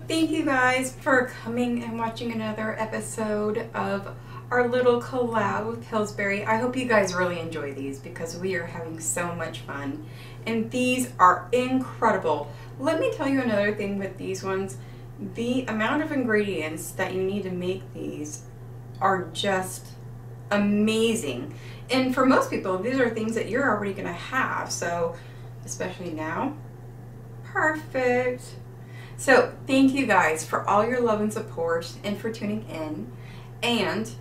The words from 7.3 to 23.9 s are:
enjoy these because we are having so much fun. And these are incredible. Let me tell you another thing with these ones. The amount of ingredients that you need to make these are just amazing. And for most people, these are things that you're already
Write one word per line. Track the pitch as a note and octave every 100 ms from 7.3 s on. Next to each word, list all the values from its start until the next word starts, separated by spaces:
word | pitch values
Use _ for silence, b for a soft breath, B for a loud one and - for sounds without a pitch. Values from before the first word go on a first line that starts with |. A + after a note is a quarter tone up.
| E3+
enjoy | D#3+ D#3 C#3+
these | C3+ C#3 C#3
because | - - E3 F3
we | F#3 F3
are | E3+
having | E3+ D#3+ D#3+
so | - F3 F3
much | E3+ D#3+ -
fun. | - C#3 C#3 D3+ B B B B -
And | A3+ A3
these | B3+ B3+ B3+ B3 -
are | F3+ - -
incredible. | B3 B3+ C4 B3+ - A3 F#3+ E3 D3+ - B B B
Let | C#4 D#4+
me | B4+
tell | F#4 C#4
you | C#4
another | A#3+ G3+ G#3
thing | G#3 G3+ G3+
with | F#3+ -
these | F#3 F#3+
ones. | F#3+ F#3+ G3 - B B B - G3
The | - A#3 C4 B3+
amount | G#3+ A3 D4+
of | D#4
ingredients | D4 A3+ G#3+ G3+ F3 D#3 D#3+ -
that | - F#3
you | F#3
need | F#3+ G3+
to | F#3
make | F3+ F3+ F#3+ -
these | E3 D3+ D3 D3+ - - - - - - -
are | F#3+ F#3+ E3+
just | - G#3 F#3 - - - - - - - - -
amazing. | G3+ G3+ G#3 G#3+ A3 A3+ G#3+ C#3 B2 - B B B B
And | C4 B3+
for | B3+ C4
most | B3 -
people, | A3 G3 F#3
these | G#3+ C4+
are | A#3
things | A3 A3
that | A3+ -
you're | A#3 -
already | G#3 G3+